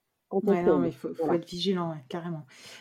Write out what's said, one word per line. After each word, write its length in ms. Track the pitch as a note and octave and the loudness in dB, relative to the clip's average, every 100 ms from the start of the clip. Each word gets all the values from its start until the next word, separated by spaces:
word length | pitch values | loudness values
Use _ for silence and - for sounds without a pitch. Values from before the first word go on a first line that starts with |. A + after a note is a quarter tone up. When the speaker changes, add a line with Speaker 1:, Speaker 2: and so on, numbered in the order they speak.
| _ _ - | _ _ -4
Speaker 1:
quand 180 | F#3+ G3+ | 0 4
on 60 | F#3+ | 4
Speaker 2:
Ouais, 60 | |
non, 140 | F3 D3+ | 6 4
mais 100 | C3 | 2
Speaker 1:
cueille. 20 | |
Speaker 2:
il 20 | - | -2
faut, 180 | D#3+ - | -8 -4
faut 180 | D#3+ | 0
Speaker 1:
Voilà. 0 | |
Speaker 2:
être 120 | F3 E3 | 0 -2
vigilant, 460 | F3 F3 F3+ E3+ | -4 -2 0 -2
ouais, 120 | D#3 C3 | -6 -10
carrément. 380 | F3 E3+ D#3+ C#3 - - - | -10 -8 -10 -12 -20 -20 -14